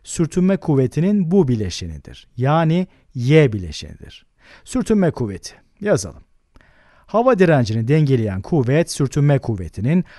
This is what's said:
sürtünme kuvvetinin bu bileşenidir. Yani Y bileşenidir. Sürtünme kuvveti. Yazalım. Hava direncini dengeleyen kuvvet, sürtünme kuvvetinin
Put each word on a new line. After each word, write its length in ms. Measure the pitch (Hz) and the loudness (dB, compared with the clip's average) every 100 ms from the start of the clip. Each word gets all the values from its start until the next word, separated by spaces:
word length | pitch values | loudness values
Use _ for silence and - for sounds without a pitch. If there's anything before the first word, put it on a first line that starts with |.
sürtünme 520 | - - 160 185 185 190 | -10 -4 -2 0 0 0
kuvvetinin 760 | - 135 127 147 180 208 160 | 0 0 2 0 0 0 2
bu 180 | 196 135 | 2 2
bileşenidir. 800 | 117 98 - 87 73 - - - 117 | 0 -4 -8 -12 -14 -18 -20 -16 -6
Yani 500 | 127 160 160 175 180 _ _ | 0 0 2 0 -2 _ _
Y 380 | 127 123 156 139 | -6 2 4 4
bileşenidir. 720 | 104 85 - 76 - - - _ _ _ - | 0 -8 -12 -16 -18 -20 -20 _ _ _ -20
Sürtünme 460 | - 254 202 214 170 | -8 -4 0 2 2
kuvveti. 440 | - 113 92 - - _ - | 0 -6 -8 -14 -20 _ -8
Yazalım. 420 | 202 160 82 - - _ _ _ _ _ _ _ _ | 0 0 -2 -14 -20 _ _ _ _ _ _ _ _
Hava 320 | 208 254 208 | 0 2 4
direncini 500 | 180 156 107 113 113 | 4 4 2 -2 0
dengeleyen 540 | 156 143 127 107 95 | 2 2 0 -2 -6
kuvvet, 480 | - 160 120 147 170 | -2 -2 0 0 -2
sürtünme 480 | - 135 151 143 139 | -2 -4 0 0 0
kuvvetinin 640 | - 104 82 - 117 180 - | -2 -6 -8 -6 -2 -2 -2